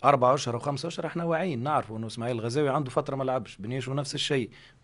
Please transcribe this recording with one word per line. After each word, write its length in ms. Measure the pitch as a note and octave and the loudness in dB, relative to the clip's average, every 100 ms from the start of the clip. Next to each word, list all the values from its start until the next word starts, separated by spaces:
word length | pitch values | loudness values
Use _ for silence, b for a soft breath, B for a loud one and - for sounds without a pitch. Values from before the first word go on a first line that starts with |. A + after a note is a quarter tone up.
أربعة 300 | C3+ C#3 B2 | 4 8 6
أشهر 220 | C#3 B2 A2+ | 6 2 -2
أو 40 | |
خمسة 280 | C#3+ C3+ E3+ | -2 -4 -4
أشهر، 180 | - D#3+ | -6 -6
احنا 180 | E3+ | -4
واعيين، 400 | E3+ D#3+ F#3 B2 | -2 0 0 -2
نعرفوا 340 | C3+ C#3+ G#2+ A2 | 0 0 0 -6
إنه 100 | A2+ | -8
إسماعيل 280 | A#2+ A#2 A#2 | -4 -4 -2
الغزاوي 340 | A#2 C3+ C#3+ | -2 2 2
عنده 220 | C#3+ B2+ | 2 0
فترة 240 | D3+ C#3+ C3+ | -2 -2 -2
ما 80 | |
لعبش، 340 | C3 B2+ - - | -2 -2 -4 -10
بنيشو 360 | G#2+ C3 B2+ | -6 -6 -4
نفس 220 | C#3 C#3 B2+ | -4 -4 -4
الشيء، 340 | - C3+ A2 B B B | 0 0 -2 B B B